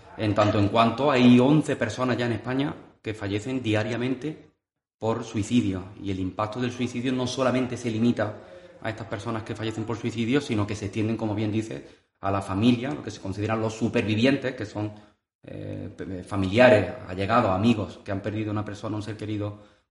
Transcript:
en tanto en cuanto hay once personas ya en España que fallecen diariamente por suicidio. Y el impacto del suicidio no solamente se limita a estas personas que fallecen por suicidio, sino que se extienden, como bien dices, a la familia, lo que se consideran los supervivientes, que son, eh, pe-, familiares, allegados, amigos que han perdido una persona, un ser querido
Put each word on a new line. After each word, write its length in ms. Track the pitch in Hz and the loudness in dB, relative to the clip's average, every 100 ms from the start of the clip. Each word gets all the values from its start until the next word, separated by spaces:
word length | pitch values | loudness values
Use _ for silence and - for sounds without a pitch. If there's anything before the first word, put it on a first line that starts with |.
| - - | -16 -4
en 180 | 107 | 0
tanto 240 | 101 107 104 | 4 4 4
en 100 | 101 | 4
cuanto 420 | 113 117 117 143 | 4 4 4 2
hay 280 | 131 123 123 | 6 10 10
once 380 | 127 151 147 127 | 8 6 2 0
personas 400 | 113 104 127 113 | -2 0 0 0
ya 100 | 120 | -2
en 60 | |
España 420 | 107 123 131 139 - - _ | -4 -4 -2 -2 -6 -16 _
que 120 | 113 | -10
fallecen 480 | 104 101 101 113 131 | -8 -4 -4 -4 -4
diariamente 880 | 110 107 113 117 127 127 147 156 - _ _ _ _ _ | 0 0 0 -2 -2 -4 -6 -10 -16 _ _ _ _ _
por 260 | 110 113 | -4 -2
suicidio. 600 | 127 113 98 120 101 92 92 - | -4 -6 0 2 2 -2 -6 -8
Y 80 | 98 | -6
el 80 | 95 | -4
impacto 400 | 92 98 107 127 | -4 -2 -4 -2
del 120 | 123 | -4
suicidio 400 | 120 120 123 127 | -4 -4 -4 -2
no 140 | 127 120 | -2 -2
solamente 500 | 135 131 123 123 120 | 0 0 2 -2 -4
se 140 | - | -4
limita 460 | 107 120 117 104 104 - - - - | 0 2 2 -2 -6 -16 -20 -20 -10
a 60 | 113 | -8
estas 160 | 107 113 | -8 -8
personas 360 | 110 113 113 | -8 -6 -8
que 100 | 104 | -8
fallecen 300 | 113 110 107 | -6 -6 -6
por 120 | 107 110 | -6 -6
suicidio, 440 | 117 110 113 143 | -4 -2 0 0
sino 260 | 143 110 104 | 0 0 -2
que 80 | |
se 120 | 101 98 | -4 -6
extienden, 300 | 113 107 113 | -2 -2 -2
como 180 | 110 | -2
bien 180 | 101 107 | -2 -2
dices, 300 | 107 110 69 - - _ _ | -2 -4 -8 -14 -20 _ _
a 100 | 98 | -2
la 120 | 98 | -2
familia, 480 | 95 95 120 120 131 | -2 2 4 4 0
lo 120 | 147 | -8
que 80 | - | -10
se 100 | - | -10
consideran 400 | 98 101 104 113 | -8 -4 -2 0
los 140 | 110 | -2
supervivientes, 800 | - 113 120 101 107 127 135 127 | -2 -2 0 0 2 4 2 -2
que 120 | - 101 | -6 -8
son, 260 | 104 107 - - _ _ _ | -6 -6 -8 -20 _ _ _
eh, 460 | - 101 101 101 98 - | -16 -12 -10 -10 -10 -12
pe-, 260 | - 92 | -10 -10
familiares, 680 | 92 101 95 104 123 107 90 - - | -6 -2 2 6 8 8 4 -4 -8
allegados, 420 | 92 98 117 113 | -4 0 2 2
amigos 500 | 92 113 110 90 - | 2 2 2 -2 -8
que 80 | - | -8
han 80 | 98 | -6
perdido 300 | 104 107 107 | -4 -4 -4
una 140 | 107 | -4
persona, 320 | 104 98 110 107 | -6 -8 -8 -6
un 60 | |
ser 140 | 104 104 | -8 -8
querido 420 | 107 107 104 104 - _ _ | -6 -4 -6 -8 -16 _ _